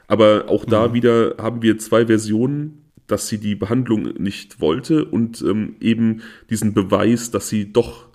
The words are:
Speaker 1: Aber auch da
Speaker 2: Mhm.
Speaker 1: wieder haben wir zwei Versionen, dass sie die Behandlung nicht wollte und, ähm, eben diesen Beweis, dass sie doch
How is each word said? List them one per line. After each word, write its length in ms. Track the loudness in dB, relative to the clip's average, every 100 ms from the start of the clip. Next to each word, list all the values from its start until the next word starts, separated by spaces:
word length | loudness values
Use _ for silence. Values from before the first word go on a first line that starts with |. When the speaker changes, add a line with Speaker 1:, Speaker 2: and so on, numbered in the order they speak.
| -2
Speaker 1:
Aber 380 | 4 6 4 2
auch 160 | -2 2
da 240 | 2 2
Speaker 2:
Mhm. 40 |
Speaker 1:
wieder 420 | 2 2 4 2 -2
haben 220 | -6 -2
wir 180 | 0 0
zwei 260 | 2 2 4
Versionen, 760 | 2 2 -2 -2 -4 -8 -12 _ _ -6
dass 200 | -6 -4
sie 120 | -6
die 160 | -4 -4
Behandlung 580 | -2 -2 0 -2 -4 -6
nicht 400 | -6 -6 -14 -4
wollte 440 | -2 0 0 0 0
und, 360 | -2 -2 -2
ähm, 340 | -2 -2 -4 -4
eben 420 | -2 0 0 -2 -8 -20 -8
diesen 240 | -4 -2
Beweis, 580 | 0 0 2 2 0 -2
dass 180 | -6 -4
sie 240 | -4 -2
doch 320 | 0 0 -4 -20